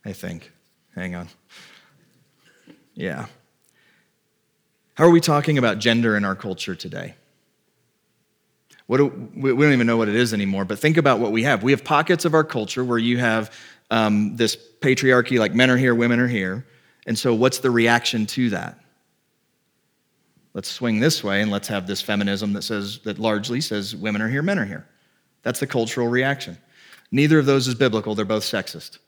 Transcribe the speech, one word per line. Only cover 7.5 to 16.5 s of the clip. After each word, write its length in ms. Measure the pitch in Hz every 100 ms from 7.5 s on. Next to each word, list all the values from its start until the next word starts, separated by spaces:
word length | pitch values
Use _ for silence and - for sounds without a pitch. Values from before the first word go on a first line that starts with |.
| _ _ _ _ _ _ _ _ _ _ _ _ _ _
What 100 | 127
do, 320 | 143 - - -
we, 180 | 135
we 100 | 127
don't 100 | 151
even 120 | 135 117
know 120 | 117
what 120 | 110
it 60 | 107
is 180 | 123
anymore, 320 | 107 98 98 95
but 140 | 104
think 180 | 151 160
about 220 | 143 117
what 120 | 117
we 120 | 110
have. 180 | 127 117
We 100 | 113
have 100 | 139
pockets 420 | - 147 156 175 170
of 80 |
our 100 | 156
culture 400 | 156 127 107 -
where 140 | 127 120
you 220 | 117 120
have, 340 | 120 110 107 - - - _
um, 440 | 110 107 104 107 120
this 220 | 113 - - _
patriarchy, 580 | 135 131 135 123 120 123
like, 160 | 107
men 160 | 110 127
are 80 | 127
here, 160 | 131
women 260 | 117 120 120
are 80 | 123
here. 380 | 117 92